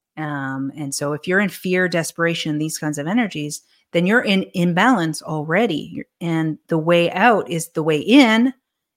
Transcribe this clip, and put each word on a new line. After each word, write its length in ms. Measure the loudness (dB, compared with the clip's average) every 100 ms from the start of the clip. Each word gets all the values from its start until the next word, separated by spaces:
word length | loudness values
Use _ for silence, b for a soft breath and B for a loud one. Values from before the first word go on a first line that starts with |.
| _ -10
Um, 560 | -8 -6 -6 -6 -6
and 220 | -8 -8 -6
so 160 | -4
if 160 | -6 -2
you're 140 | 0
in 80 | 0
fear, 400 | -4 -2 0 0
desperation, 720 | 0 -4 -2 -2 -2 -4 -2
these 180 | -4 -4
kinds 200 | -6 -4
of 100 | -2
energies, 540 | -2 -2 -4 -8 -10 _ _ _
then 140 | 0 2
you're 140 | 2
in 240 | 2 0 0
imbalance 680 | 0 0 4 4 4 0 -4
already. 680 | -8 -6 -2 0 0 -2 -8
You're, 120 | -12 -14 -8
and 380 | -4 -2 -2 -6 -4
the 80 | -2
way 340 | 2 4 2
out 380 | 2 2 2 0
is 180 | -6 -6
the 140 | -4
way 160 | 0 0
in. 540 | 4 6 6 4 2 -2 _ _ _